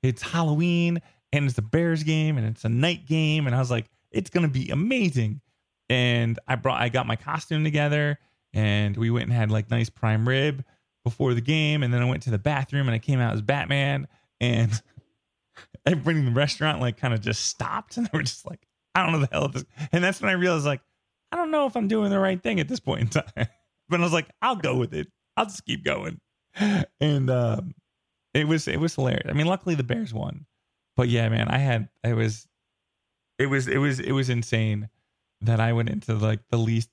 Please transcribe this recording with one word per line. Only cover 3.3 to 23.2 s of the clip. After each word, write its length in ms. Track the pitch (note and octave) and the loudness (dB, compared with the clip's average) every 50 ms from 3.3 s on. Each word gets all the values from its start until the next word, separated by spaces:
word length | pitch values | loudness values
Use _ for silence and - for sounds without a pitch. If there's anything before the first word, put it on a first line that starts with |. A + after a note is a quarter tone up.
| D3+ D#3 D3 | 2 2 0
And 80 | C3+ A#2+ | 2 2
I 40 | B2 | 0
was 100 | C3 B2 | 0 0
like, 180 | B2 A2+ A2 _ _ _ _ _ | 0 -2 -2 _ _ _ _ _
"It's 200 | - - F#3+ D#3 | -6 -6 -6 -2
gonna 180 | - F3+ E3+ D#3 | 0 0 2 2
be 220 | C3 C3 C3 - | 0 0 -2 0
amazing." 720 | - C3+ F3 A3+ C4+ B3 G#3+ F#3 C3 C3 A2+ G#2+ G#2+ C#3+ _ _ _ _ _ _ _ _ _ _ | -2 0 0 0 0 2 2 2 2 2 0 0 -2 -6 _ _ _ _ _ _ _ _ _ _
And 480 | B2+ B2+ B2 B2 A#2+ A#2+ A#2 A#2 A#2 - - - | 0 2 2 2 2 2 2 0 -2 -4 -2 -4
I 80 | C3 | -4
brought, 240 | A#2+ A2+ C3 B2+ - A#2+ | -2 0 -2 0 0 0
I 60 | A#2+ | 0
got 160 | A2+ C3 B2 | 0 0 0
my 100 | A#2 A2+ | 0 -4
costume 480 | A2 - D3 D3 D#3 - - D#3+ D#3 D#3 | -4 -4 -6 -6 -6 -4 -4 -2 0 0
together, 540 | D#3 D3 D3+ D3 D3 D3 D3+ D3 D3 D3 - _ _ _ _ _ _ - | 0 0 0 0 2 2 0 0 0 -2 -4 _ _ _ _ _ _ -2
and 420 | - G#2+ G#2 G2+ G#2 G#2 G#2 G2+ | 0 0 2 2 2 0 0 0
we 140 | A2 A#2 A2+ | 0 0 2
went 140 | A#2 A#2+ A#2+ | 2 0 0
and 80 | - B2 | 0 0
had, 180 | A#2+ A2 G#2+ | 2 2 2
like, 200 | A2 G#2+ G#2+ - | 2 0 0 0
nice 180 | A#2 A#2 A#2 A2+ | 0 0 0 -2
prime 380 | - - - A2 A2 A2 A2 B2 | -4 -2 0 0 2 2 2 2
rib 360 | C3 C3+ C#3 D3+ C#3+ C3+ B2+ _ _ _ _ _ _ _ _ | 2 2 2 0 -2 -4 -8 _ _ _ _ _ _ _ _
before 280 | B2 A2+ - C#3 C3 B2 | -6 -2 0 0 2 2
the 60 | A#2 | 2
game. 420 | A#2 C3 D#3 D#3+ D#3 D3+ D3+ D3+ C#3 | 2 0 2 2 2 2 2 2 2
And 120 | A#2+ B2 | 2 2
then 80 | B2 A#2+ | 2 2
I 20 | |
went 180 | B2 B2+ D3+ - | 0 0 -2 -2
to 60 | B2+ | -2
the 80 | A2+ G2+ | -2 0
bathroom 500 | G2 D3 D3+ C#3 C3 - - C#3+ C#3 B2+ | 0 0 0 0 -2 -2 -2 0 0 2
and 60 | A#2 | 0
I 40 | A2+ | -2
came 220 | - - C#3 B2+ | 0 0 2 2
out 120 | B2 A2+ G2+ | 2 2 0
as 60 | G#2+ G#2+ | -2 0
Batman, 640 | G2+ C3+ C#3+ - - C#3 C#3 C#3 C#3 C#3 C#3 C#3 - _ _ _ _ _ _ | 0 -2 -2 0 -2 0 0 0 0 -2 -4 -4 -8 _ _ _ _ _ _
and 420 | B2 B2 A#2+ A2+ A#2 A2 G#2+ A2 - _ _ - _ _ _ _ _ _ _ _ _ _ _ - - | 0 0 2 2 2 2 0 -4 -6 _ _ -20 _ _ _ _ _ _ _ _ _ _ _ -20 -20
<laughs> 240 | _ _ - _ | _ _ -4 _
everybody 320 | C#3+ F3 D#3+ - D#3 E3 D#3 | 0 0 0 0 0 0 2
in 40 | C#3+ | 2
the 60 | B2+ A#2+ | 2 2
restaurant, 480 | B2+ C#3+ C#3 - - D3+ D#3 D3+ - | 2 2 0 0 -2 -2 -2 0 0
like, 180 | B2+ B2 A#2 - | -2 -2 -2 -2
kinda 200 | - C3 A#2 A2 | -2 -2 -2 -2
just 280 | G#2 A2+ A2 - - | 0 -2 -4 -2 -4
stopped, 500 | - - _ G#3 - - G#3+ A3 _ - | -6 -4 _ -6 -4 -4 -6 -8 _ -6
and 100 | A#3+ A#3+ | -4 -4
they 100 | G3+ - D#3 | -2 -2 -2
were 40 | D3 | -2
just 220 | A#2+ - - - | -4 -6 -10 -14
like, 200 | - E3+ - _ _ _ _ _ _ _ | -16 -16 -16 _ _ _ _ _ _ _
"I 80 | F3+ F#3 | 0 2
don't 100 | E3+ E3 | 2 2
know 80 | D#3 | 2
the 80 | C#3 B2+ - | 0 0 0
hell 160 | D3+ C#3+ C#3 | -2 -2 -2
this," 160 | C3 C3 C#3+ _ _ - D3+ C#3+ - | -4 -6 -10 _ _ -12 -6 -2 0
and 120 | E3+ F3+ | 2 2
that's 160 | F#3 F#3+ - | 2 0 0
when 100 | - G3+ | -2 -2
I 40 | F#3+ | 0
realized, 320 | F3+ F3+ F3+ F3 D#3+ C#3+ | 2 2 2 2 2 0
like, 160 | D3 C#3 C3 _ _ _ _ _ _ _ _ _ _ - | -2 -2 -4 _ _ _ _ _ _ _ _ _ _ -4
I 40 | |
don't 140 | F4 F4 D#4 | -4 -2 0
know 160 | D#4 D4+ C#4+ | 0 0 0
if 100 | C4 - | 0 0
I'm 120 | B3 A3 G3 | -2 -2 0
doing 220 | A3 A3 G#3 G3+ | 0 2 2 2
the 80 | G3 G3 | 2 2
right 220 | F#3+ F#3+ F#3+ F3+ - | 2 2 0 -2 -2
thing 180 | A#3 A3+ F#3 | -2 -2 -2
at 80 | D3+ C#3+ | -2 -2
this 120 | B3+ A#3+ | -4 -6
point 200 | _ - - - A#2+ | _ -4 -2 0 -2
in 60 | A2 | 0
time. 240 | - - | 0 -2